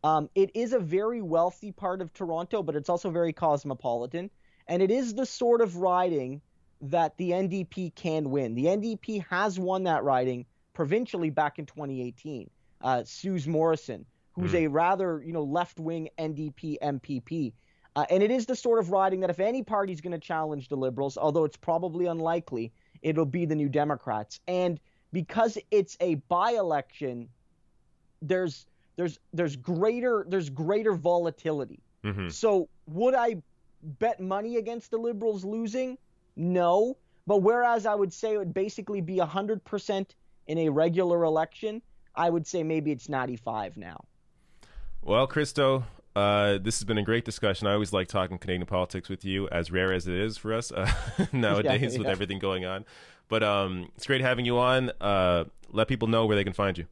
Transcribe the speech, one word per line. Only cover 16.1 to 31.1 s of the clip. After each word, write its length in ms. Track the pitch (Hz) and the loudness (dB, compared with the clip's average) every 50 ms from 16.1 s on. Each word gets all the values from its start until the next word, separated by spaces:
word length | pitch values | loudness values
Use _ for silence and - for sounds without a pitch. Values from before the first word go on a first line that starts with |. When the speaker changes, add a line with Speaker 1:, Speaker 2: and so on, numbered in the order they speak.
| _ | _
Speaker 1:
N 180 | - 160 156 156 | -6 -6 -4 -4
D 160 | 143 156 151 139 | -4 -6 -8 -8
P 240 | - - 160 147 - | -8 -8 -8 -6 -4
M 200 | - 147 143 127 | -2 -4 -4 -4
P 180 | - - 143 127 | -6 -6 -8 -8
P. 340 | - - 160 165 143 113 113 _ _ _ _ _ _ _ _ | -6 -6 -4 -4 -4 -4 -6 _ _ _ _ _ _ _ _
Uh, 80 | 143 147 - | -2 2 2
and 140 | 180 190 208 | 4 4 4
it 80 | 220 | 4
is 140 | 254 262 226 | 2 0 0
the 100 | 240 254 | -2 -6
sort 240 | - - 240 226 226 | -2 2 2 2 4
of 120 | 196 170 | 2 2
riding 300 | 196 190 190 190 190 185 | 2 2 4 2 2 0
that 80 | 190 180 | 0 -2
if 120 | 170 170 | 0 0
any 220 | 190 220 240 269 214 | 0 0 0 -2 -4
party's 360 | - 214 202 202 190 185 147 | -2 0 0 0 -2 -4 -8
gonna 200 | 151 180 175 160 | -6 -8 -8 -8
challenge 500 | - - 170 160 156 156 151 143 123 - | -6 -4 -4 -2 -2 -2 -4 -6 -6 -6
the 80 | 143 | -4
Liberals, 400 | 135 131 131 123 120 139 139 127 | -2 -2 -2 0 -2 -4 -4 -2
although 260 | - 139 147 143 165 156 | 0 0 2 2 2 0
it's 140 | 147 - | 0 -2
probably 480 | - - - 160 165 180 180 156 175 180 | -6 -4 -2 -2 0 -2 -2 -2 -2 -2
unlikely, 680 | 175 165 165 160 165 170 175 165 - 135 117 113 113 _ _ _ _ _ - | -2 0 -2 -2 0 -2 -2 -4 -6 -6 -6 -6 -8 _ _ _ _ _ -4
it'll 240 | - 156 156 160 160 | -2 0 2 2 0
be 200 | 139 127 175 175 | 0 0 -2 0
the 100 | 151 160 | 0 0
New 120 | 151 147 | 0 0
Democrats. 720 | 143 135 147 147 151 143 123 - 131 110 107 107 _ - - _ | 0 2 0 0 0 -2 -4 -2 -4 -4 -4 -4 _ -14 -14 _
And 320 | - 180 180 180 175 170 151 _ _ _ _ _ _ | -4 -2 0 0 0 -2 -4 _ _ _ _ _ _
because 460 | - 185 165 - - 220 220 226 214 214 - _ | -6 -6 -6 -2 0 0 0 0 0 -4 -4 _
it's 280 | 214 208 190 - - _ | 2 2 2 2 -2 _
a 160 | 180 180 160 | 0 0 0
by-election, 1120 | 139 - _ 175 175 190 233 240 220 190 170 156 143 135 _ - - 147 131 123 120 117 113 _ _ _ _ _ _ _ _ _ _ _ _ _ _ _ _ _ _ | -2 0 _ 2 2 4 2 2 2 0 2 0 -2 -2 _ -10 -6 -6 -6 -6 -6 -12 -14 _ _ _ _ _ _ _ _ _ _ _ _ _ _ _ _ _ _
there's, 440 | 165 143 185 185 185 175 139 - - _ _ _ _ _ _ | -2 0 0 0 0 -2 -4 -8 -20 _ _ _ _ _ _
there's, 240 | - 180 170 - _ _ _ - | -4 -4 -4 -4 _ _ _ -2
there's 220 | 165 175 151 139 | -2 -2 -2 -2
greater, 720 | 127 127 175 180 160 196 220 233 240 233 254 233 208 - | -6 -4 -4 0 2 2 2 2 2 0 0 0 0 0
there's 220 | 170 185 190 170 143 | -2 -2 -2 -2 -4
greater 440 | 135 135 160 160 202 208 226 220 196 | -6 -4 -2 0 0 2 2 2 0
volatility. 840 | 165 139 175 | 2 2 2